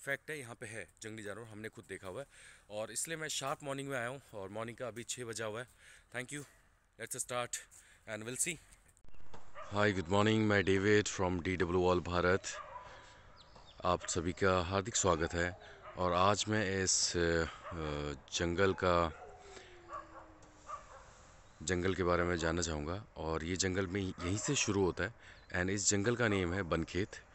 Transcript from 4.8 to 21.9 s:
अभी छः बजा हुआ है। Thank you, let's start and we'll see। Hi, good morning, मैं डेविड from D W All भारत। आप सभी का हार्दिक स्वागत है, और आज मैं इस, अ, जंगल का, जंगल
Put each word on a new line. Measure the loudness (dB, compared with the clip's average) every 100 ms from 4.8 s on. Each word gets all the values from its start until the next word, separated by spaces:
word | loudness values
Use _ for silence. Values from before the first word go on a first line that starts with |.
| -10
अभी | -8
छः | -8 -8
बजा | -8 -6 -6
हुआ | -6
है। | -10 -16 -20 -20 -12 -10
Thank | -8 -10
you, | -12 -18 _ _ _ -14
let's | -10 -8 -4
start | -4 -4 -6 -12 -20 -20 -18 -10
and | -8
we'll | -6 -2
see। | -2 -4 -10 -20 -20 -16 -8 -6 -4 -4 -6 -10 -4
Hi, | 2 4
good | 2 2
morning, | 4 6 6
मैं | 6 6
डेविड | 6 4 6 6 4
from | 0 0 0
D | 0 0
W | 2 4 6
All | 4
भारत। | 2 2 4 4 0 -10 -10 -12 -14 -18 -20 -20 -20 -20 -20 -20 -20 -4
आप | 0 0 0
सभी | -2 -2
का | 2 4 4
हार्दिक | 2 0 0 2
स्वागत | 4 4 2
है, | 0 -2 -4 -14 -18 -12 -2
और | 2
आज | 4 6 4 2
मैं | 0 2 0
इस, | 2 2 2 2
अ, | 4 4 0 -4 -10 -6 -4 -2 -4 -6 -6
जंगल | -2 0 2 2
का, | 4 4 4 4 -2 -14 -16 -16 -16 -18 -20 -14 -14 -12 -18 -20 -20 -20 -20 -12 -12 -12 -20 -20 -20 -20 -20 -20 -8
जंगल | -2 2 2